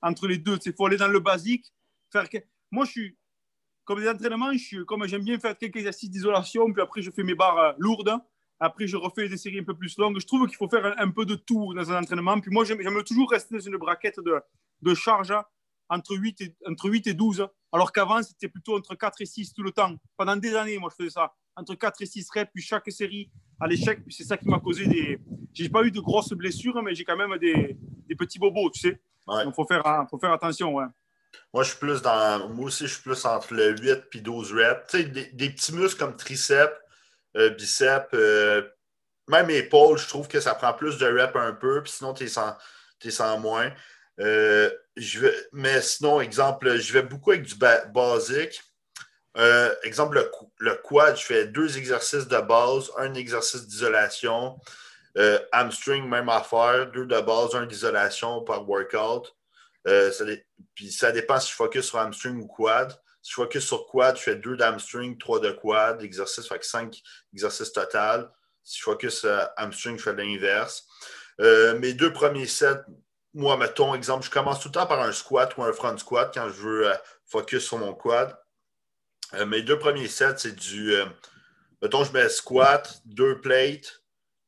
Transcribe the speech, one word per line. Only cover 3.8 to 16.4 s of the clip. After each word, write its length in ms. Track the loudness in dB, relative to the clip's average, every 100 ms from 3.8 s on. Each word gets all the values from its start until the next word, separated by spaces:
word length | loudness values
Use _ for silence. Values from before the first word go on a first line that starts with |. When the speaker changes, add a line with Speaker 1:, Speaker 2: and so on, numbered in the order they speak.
Speaker 1:
comme 160 | -8 -2
des 80 | -2
entraînements, 460 | -2 -4 -4 -2
je 40 | -4
suis, 260 | -6 -12 -8
comme 200 | -6 -4
j'aime 180 | -6 -4
bien 120 | -4
faire 200 | -4 -6
quelques 180 | -10 -8
exercices 340 | -8 -8 -12
d'isolation, 640 | -6 0 0 0 0 0
puis 100 | 2
après, 200 | -2 -4
je 100 | -10
fais 120 | -6
mes 120 | -4 2
barres, 240 | 2 4
euh, 140 | 2 2
lourdes, 400 | -2 0 0 -2 -6 _ _ -4
après, 260 | -4 -2 -6
je 100 | -4
refais 320 | -6 -6 -6
des 80 | -6
séries 220 | -10 -10
un 40 |
peu 100 | -8
plus 240 | -10 -10 0
longues. 220 | 0 0
Je 80 | 0
trouve 180 | 2 2
qu'il 120 | -2
faut 100 | 0
faire 180 | 0 0
un, 100 | 0
un 120 | -2
peu 140 | -2 -4
de 100 | -4
tout 380 | -2 -2 -2
dans 180 | -6 -4
un 80 | -2
entraînement. 380 | -2 -4 0 0
Puis 100 | 0
moi, 140 | 0 0
j'aime, 160 | -2
j'aime 200 | -2 -4
toujours 280 | -2 0 2
rester 240 | 2 -2 -10
dans 60 |
une 160 | -8 -6
braquette 420 | -4 -2 -4 -6
de, 220 | -2 -2 -2 _ _ _
de 120 | 0
charge, 380 | 2 4 2 2
hein, 140 | -2 -4 _ _ _ -6
entre 280 | -6 -4 -6
huit 260 | -6 -6